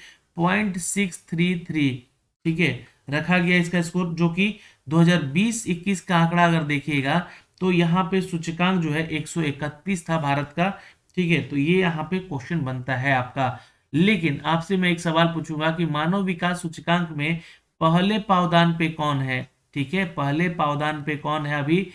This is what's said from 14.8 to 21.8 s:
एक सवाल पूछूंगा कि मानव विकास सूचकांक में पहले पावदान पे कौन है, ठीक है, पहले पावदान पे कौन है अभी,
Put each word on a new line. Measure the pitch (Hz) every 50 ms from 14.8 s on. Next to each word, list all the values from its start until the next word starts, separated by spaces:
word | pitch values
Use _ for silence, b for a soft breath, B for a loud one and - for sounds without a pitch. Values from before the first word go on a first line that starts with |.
| 180 175
एक | 170 170
सवाल | - 165 160 165 170
पूछूंगा | 165 165 160 151 - 156 151 156 165
कि | 160 175 170
मानव | 151 147 147 156 170 190 202 190
विकास | 190 175 170 180 180 180 170
सूचकांक | - 160 - 147 - 170 170 175 170 160
में | 160 143 143 160 170 165 B B B B B B _ -
पहले | 165 160 165 180 185 202 214 214
पावदान | 208 - 190 180 180 170 170 170 170 170 165
पे | 165 165 156
कौन | 160 - 151 147 143
है, | 135 135 131 127 127 131 - _ _ _ _ -
ठीक | 147 135 135 180
है, | 190 190
पहले | 170 - 147 139 139 143 160 175 180
पावदान | 170 170 151 147 143 143 151 151 156 147 143
पे | 156 151
कौन | 143 - 147 151 156 147
है | 147 147 147
अभी, | 139 147 170 190